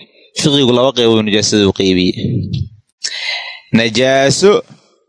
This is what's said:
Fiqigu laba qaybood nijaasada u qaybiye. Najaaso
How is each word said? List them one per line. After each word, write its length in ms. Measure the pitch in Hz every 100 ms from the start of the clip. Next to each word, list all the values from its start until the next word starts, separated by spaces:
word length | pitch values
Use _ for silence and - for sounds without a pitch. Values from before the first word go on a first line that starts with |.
| - _ _ -
Fiqigu 360 | 156 143 127
laba 200 | 123 131 123
qaybood 240 | 113 113
nijaasada 400 | 107 104 101 107 98
u 60 | -
qaybiye. 380 | 98 92 90 - 107 110 95 - - - _ _ - - - - - - -
Najaaso 760 | 113 117 110 131 135 139 135 190 208 - - _ _